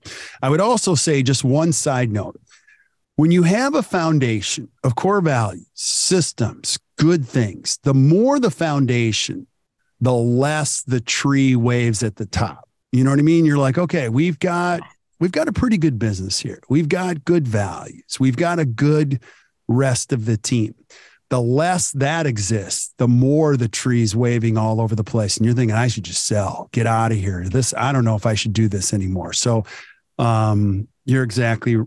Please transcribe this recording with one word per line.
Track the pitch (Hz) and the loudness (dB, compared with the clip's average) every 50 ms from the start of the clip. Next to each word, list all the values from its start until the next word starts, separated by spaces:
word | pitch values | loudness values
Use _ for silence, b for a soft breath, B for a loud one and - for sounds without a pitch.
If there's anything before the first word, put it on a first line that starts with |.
| B B B B B B B B | B B B B B B B B
I | 131 131 | -2 0
would | 147 160 | 0 2
also | 196 233 247 208 - 190 175 | 2 2 0 0 0 0 0
say | 131 - 165 151 139 127 | 0 0 0 0 2 2
just | 131 135 - - | 2 0 0 2
one | 127 131 151 160 170 147 | 2 2 2 2 2 0
side | - - 151 135 123 123 113 | 0 -2 -2 0 0 0 -2
note. | 104 104 95 - - - _ b b b b b b b b b b b _ _ _ | -2 -4 -6 -6 -10 -16 _ b b b b b b b b b b b _ _ _
When | - 151 165 175 | 2 4 4 4
you | 180 175 | 4 4
have | 165 196 220 269 277 302 | 4 4 2 0 0 0
a | 294 214 | -2 -2
foundation | - - 180 165 160 156 147 131 117 110 104 95 - - - 117 - _ _ - | -2 -2 -2 0 2 2 2 2 0 0 -2 -4 -6 -8 -8 -10 -12 _ _ -2
of | 131 120 | -2 -2
core | - - 185 202 202 | 0 0 0 2 2
values, | 175 156 135 120 113 98 87 87 - - _ | 2 2 2 0 0 -2 -4 -8 -14 -18 _
systems, | - - - - - - - 185 180 - - - - 113 98 - - - - - - - _ _ | -10 -6 -6 -4 -2 -2 0 0 0 0 -2 -2 -4 -4 -4 -4 -8 -8 -8 -8 -8 -10 _ _
good | - 147 160 180 165 127 | 0 2 2 4 2 0
things, | 113 - 135 117 101 - - - - - - - | -2 -2 -2 -2 -2 -4 -8 -8 -8 -8 -4 -2
the | 143 135 | 2 4
more | 135 131 147 160 196 233 262 285 285 | 4 6 6 6 4 4 4 2 2
the | 240 202 - | 0 0 -2
foundation, | - 165 156 147 139 139 120 123 120 117 113 104 - - - - 95 92 - _ _ _ _ _ _ _ _ _ _ | -2 -2 -2 0 0 0 0 0 0 0 0 0 -2 -4 -6 -8 -10 -14 -18 _ _ _ _ _ _ _ _ _ _
the | 120 127 127 | 0 0 2
less | 120 117 120 120 127 135 147 151 156 147 - - - - | 2 2 2 2 2 2 0 0 -2 -2 -4 -6 -6 -4
the | 131 127 127 | -4 -4 -4
tree | 113 - - - - 139 139 135 135 131 127 | -2 -4 -4 -4 -2 0 2 2 2 4 2
waves | 120 117 120 123 123 120 120 110 98 123 | 2 2 2 0 2 0 0 0 -2 -4
at | 110 - | -4 -6
the | - 107 | -6 -10
top. | - - - 117 - - - - _ _ _ _ _ - | -6 -4 -4 -4 -4 -6 -10 -20 _ _ _ _ _ 0
You | 123 131 | 2 2
know | 135 | 4
what | 139 143 | 4 4
I | 147 | 4
mean? | 156 170 170 160 | 4 4 4 4
You're | 156 147 143 | 4 2 2
like, | 139 131 123 | 2 2 2
"Okay, | 170 180 147 - 170 131 113 | 0 -2 0 0 -2 -2 0
we've | 110 131 165 180 160 - | 0 0 0 0 0 -2
got, | - 180 175 175 175 180 175 165 - - _ _ _ _ _ - | -2 -2 -2 -2 -2 -2 -2 -4 -6 -10 _ _ _ _ _ -4
we've | 165 185 180 | -4 -2 0
got | 294 320 320 | -2 -2 -2
a | - | -2
pretty | - 254 254 220 175 | -2 0 0 2 2
good | 156 160 127 104 | 2 0 0 0
business | 113 107 101 90 92 95 - - | -2 -2 -2 -4 -6 -6 -6 -6
here. | - - - - - - | -6 -8 -10 -12 -4 -2
We've | 127 160 165 143 | 0 0 2 0
got | 185 180 185 185 175 147 - | -2 -2 -2 -4 -4 -4 -2
good | 165 175 170 143 120 | 0 2 2 2 0
values. | 107 104 101 95 80 76 - - - - - - - - | 0 -2 -2 -4 -6 -10 -14 -16 -18 -20 -16 -14 -4 0
We've | 131 131 123 | 0 0 0
got | 135 170 170 175 170 | 0 0 -2 0 0
a | 156 | -2
good | 131 113 110 139 147 151 151 156 139 135 123 b b b b b b b _ _ | -2 -2 0 0 2 2 2 2 0 -2 -4 b b b b b b b _ _
rest | - 113 127 135 135 123 - - - 139 | -2 0 2 2 2 0 -2 -2 -4 -4
of | 120 107 | -2 0
the | 120 110 | -2 -2
team." | 104 - - 131 120 107 110 - - _ b b b b b b b b _ | -2 -2 -2 0 0 0 -2 -6 -12 _ b b b b b b b b _
The | 131 127 120 | -2 0 2
less | 120 127 143 160 175 185 175 - - - | 2 2 2 2 2 0 0 -2 -4 -2
that | 135 135 143 160 165 160 | -2 -2 0 0 0 0
exists, | 143 120 104 101 92 113 107 92 - - - - - - - | -2 -2 -2 -2 -2 -2 -2 -2 -4 -6 -8 -8 -10 -4 0
the | 127 123 | 2 4
more | 120 120 131 135 147 151 156 151 143 | 4 4 4 4 4 4 2 2 2
the | 123 120 107 | 2 0 -2
tree's | - - - 127 123 120 113 107 101 | -4 -4 -2 0 2 2 2 0 0
waving | 117 123 120 120 117 113 117 110 | 0 0 0 0 0 0 0 0
all | 110 110 110 110 110 | 0 0 0 0 0
over | 113 107 110 | 0 0 -2
the | 110 104 | -2 -2
place. | - - 113 107 98 - - | -2 -2 -2 -2 -2 0 0
And | 110 | 0
you're | 117 120 | 2 2
thinking, | 123 123 110 107 | 2 2 2 2
"I | 113 123 123 | 2 0 0
should | - 110 90 | -2 -4 -6
just | 87 85 - - | -8 -6 -6 -4
sell, | - 107 104 98 92 - - - - | -2 -2 -2 -2 -2 -6 -8 -12 -8
get | - 120 113 | -4 -2 0
out | 113 113 113 113 113 | 0 0 0 0 0
of | 110 104 | 0 -2
here. | 92 98 92 87 87 95 | -2 -2 -4 -4 -4 -2
This, | 92 131 127 - - | -2 0 0 -2 -2
I | - 117 135 | -2 -2 0
don't | 139 131 117 | 0 2 2
know | 113 110 | 2 0
if | 101 - | 0 0
I | 117 110 | 0 -2
should | 104 - 113 95 | -2 -2 -2 0
do | 113 110 104 | 0 0 0
this | 101 98 92 - - | 0 -2 -2 -2 -2
anymore." | 101 95 95 95 87 85 80 - | -2 -2 -2 -4 -6 -6 -6 -6
So, | - - 123 117 113 104 B B B B B B B B _ _ - | -4 -2 0 0 0 -2 B B B B B B B B _ _ -2
um, | 120 117 113 110 110 107 104 104 101 101 98 98 107 - _ _ _ | 0 0 2 2 2 2 2 2 2 2 0 -2 -4 -8 _ _ _
you're | 131 127 131 127 | 0 0 0 0
exactly | 117 98 123 120 117 113 110 - 123 117 110 113 | 0 0 0 0 0 0 -2 0 0 0 0 0